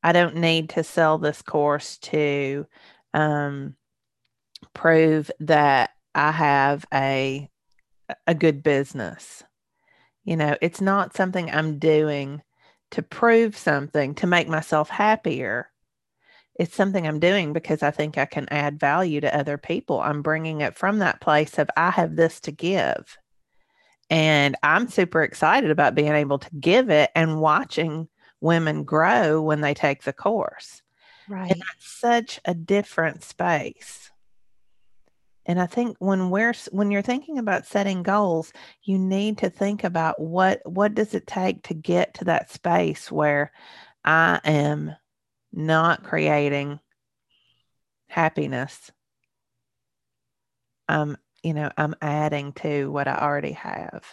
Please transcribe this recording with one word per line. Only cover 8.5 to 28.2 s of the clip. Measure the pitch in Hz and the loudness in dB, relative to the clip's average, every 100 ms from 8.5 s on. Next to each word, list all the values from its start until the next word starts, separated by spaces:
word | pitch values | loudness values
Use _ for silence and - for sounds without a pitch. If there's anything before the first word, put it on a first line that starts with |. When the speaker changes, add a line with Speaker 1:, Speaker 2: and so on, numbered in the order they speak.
| 143 | 2
Speaker 1:
business. | 156 139 139 139 98 - - - - _ _ _ _ _ _ _ | 0 0 0 -6 -10 -10 -20 -20 -20 _ _ _ _ _ _ _
You | - 160 | -6 0
know, | 151 143 | 0 2
it's | 170 - | -2 0
not | 196 196 185 - | 0 0 -2 -2
something | 185 185 165 | -2 -2 -4
I'm | 151 156 147 | -2 -2 0
doing | 160 151 151 143 139 147 _ _ _ _ _ | 2 4 2 -2 -6 -12 _ _ _ _ _
to | - | -10
prove | - - 233 226 226 - | -10 0 4 4 4 0
something, | - 143 143 156 139 147 | -2 -2 0 -2 -2 -2
to | 185 | 2
make | 175 160 | 2 2
myself | 160 160 156 151 | -4 0 0 0
happier. | - 208 220 185 131 127 117 - _ _ _ _ _ _ _ _ - | 0 2 2 -2 -4 -4 -6 -8 _ _ _ _ _ _ _ _ -6
It's | 170 | -6
something | - 196 196 160 | 0 0 0 -2
I'm | 151 | 2
doing | 170 196 156 | 2 2 0
because | 160 - 151 | -6 -4 0
I | 147 | 0
think | - 151 151 | -2 -4 -2
I | 135 | -4
can | - 135 | -4 -4
add | 147 143 147 | -4 -4 0
value | 143 156 185 147 | 0 2 0 0
to | 147 | 0
other | 147 143 143 | 0 -2 -6
people. | - 180 - 131 | -6 -6 -4 -4
I'm | - 147 | -2 -4
bringing | 151 156 160 156 | -2 -2 -4 -4
it | 143 - | -4 -2
from | 190 214 | -2 0
that | 175 - | -2 -2
place | - 151 151 - | 2 2 2 -2
of, | 147 - | -2 0
"I | 170 | 0
have | 185 165 156 | 2 0 2
this | 165 - | 0 0
to | - | -14
give." | 151 165 190 76 50 - - _ _ _ _ _ _ _ _ _ | -8 -4 0 -2 -4 -8 -20 _ _ _ _ _ _ _ _ _
And | 160 156 151 143 131 | 2 4 4 2 2
I'm | 143 165 240 | 2 2 2
super | - 175 165 | 0 0 2
excited | 151 - 156 233 220 | -2 0 2 2 2
about | 151 147 | 2 2
being | 127 151 | 2 2
able | 151 143 139 | 2 0 -2
to | - 160 | -4 -4
give | 165 220 262 | 2 4 4
it | 151 147 | 4 4
and | 165 160 156 | 2 0 2
watching | 156 156 - - 165 151 160 _ | 2 2 -2 -4 -4 -4 -10 _